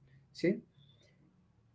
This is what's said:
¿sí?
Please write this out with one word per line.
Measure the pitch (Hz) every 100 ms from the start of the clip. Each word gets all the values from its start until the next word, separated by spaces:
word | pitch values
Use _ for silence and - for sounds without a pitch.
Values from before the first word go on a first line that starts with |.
| - - -
¿sí? | - 165 226 - - - - - - - - - - -